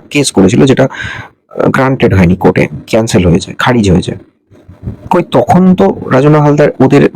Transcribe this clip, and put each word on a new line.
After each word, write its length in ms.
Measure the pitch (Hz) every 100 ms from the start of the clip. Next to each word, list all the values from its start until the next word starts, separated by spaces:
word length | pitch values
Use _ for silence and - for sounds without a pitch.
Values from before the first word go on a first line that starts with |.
| -
কেস 220 | 147 139
করেছিল 340 | - 95 127 139
যেটা, 180 | 123
আহ, 840 | 135 - - - - _ _ - -
গ্রান্টেড 440 | 131 131 127 117
হয়নি 220 | 98 87 92
কোর্টে, 320 | - - 73 - -
ক্যান্সেল 400 | 110 113 110 87
হয়ে 140 | -
যায়, 160 | - -
খারিজ 320 | - 123 101
হয়ে 100 | 87
যায়। 160 | - - - _ _ - - - - - -
কই 140 | 175 -
তখন 440 | - - 180 185 180
তো 340 | 196 - -
রাজনা 300 | 131 147 151
হালদার 280 | 147 147 147 -
ওদের 300 | 131 143 151